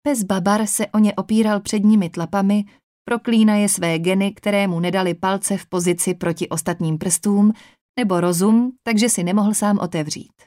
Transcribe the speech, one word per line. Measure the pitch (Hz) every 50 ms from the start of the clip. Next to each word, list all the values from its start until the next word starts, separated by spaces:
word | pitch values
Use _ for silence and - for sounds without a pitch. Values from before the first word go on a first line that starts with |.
Pes | _ 294 285 233 202
Babar | 185 196 190 175 202 202 214 220
se | 208 - - 214
o | - - 214
ně | 214 208 -
opíral | - 190 - 220 220 226 214 208 202
předními | 202 - - 208 196 214 220 214 180 170
tlapami, | - 175 165 165 - 196 196 196 208 214 202 202 _ _ _ _ _ _ _
proklínaje | - 240 226 _ 240 233 220 220 214 208 208 208 202
své | - 185 175 170 165 160
geny, | 165 180 190 190 196 202 196
které | - - 208 202 202 202
mu | 196 175 165
nedali | 175 175 175 190 185 175 170
palce | 175 - 190 196 196 - - 202
v | 190 -
pozici | _ - 180 175 180 175 170 - 190 180
proti | 180 - 170 165 - 180 -
ostatním | 175 165 - 190 170 - 165 160 156
prstům, | 156 - 190 - - - 208 202 202 202 214 220 - - - _ _ _ _ _ -
nebo | 240 196 185 170
rozum, | 170 180 175 165 190 214 220 233 240 254 254 _ _
takže | 233 226 208 233 240
si | - - 175
nemohl | 175 190 214 202 208 208
sám | - 208 208 202 202
otevřít. | - 175 175 165 151 151 - - - _ _ _ _